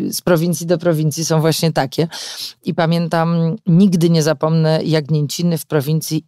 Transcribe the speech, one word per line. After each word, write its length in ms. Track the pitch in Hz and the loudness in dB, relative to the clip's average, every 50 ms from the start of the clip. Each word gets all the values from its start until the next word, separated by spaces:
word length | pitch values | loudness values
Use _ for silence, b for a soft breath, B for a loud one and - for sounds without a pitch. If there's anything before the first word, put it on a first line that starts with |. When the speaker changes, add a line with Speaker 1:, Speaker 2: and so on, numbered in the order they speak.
| - | -6
Speaker 1:
Tak. 100 | - - | -6 -6
Speaker 2:
z 60 | - | -4
prowincji 460 | - 180 180 156 165 175 165 - 170 | 0 2 2 2 2 0 -2 -4 -2
do 120 | 165 180 165 | -2 -2 0
prowincji 460 | 175 175 160 151 156 151 - 165 160 | 0 0 0 2 0 -2 -2 -4 -2
są 160 | - 160 160 | 0 0 2
właśnie 320 | 151 160 147 - 170 160 | 2 2 0 0 0 0
takie. 360 | 156 151 135 - - - 165 165 B B B B B B B B B B _ | 0 0 -2 -2 -2 -2 -2 -2 B B B B B B B B B B _
I 100 | - 160 | -4 -2
pamiętam, 840 | 175 165 160 170 170 170 160 170 165 160 170 170 170 165 165 160 - - | 0 0 0 0 0 0 0 0 0 0 0 0 0 0 -2 -2 -2 0
nigdy 440 | 185 165 175 202 196 170 165 170 170 | 2 4 4 6 4 4 4 4 4
nie 120 | 170 160 | 4 2
zapomnę 580 | 147 156 151 - 156 156 160 160 160 156 160 156 - | 2 2 0 0 0 0 2 2 2 2 2 0 0
jagnięciny 720 | 165 156 156 143 131 156 151 147 139 - - 175 175 165 156 | 0 0 0 0 0 0 -2 0 -2 -4 -2 -2 -2 -2 -2
w 80 | - | -4
prowincji 580 | - 156 151 131 147 160 156 - - 156 151 - | -2 -2 -2 0 0 -2 -2 -2 -4 -4 -6 -6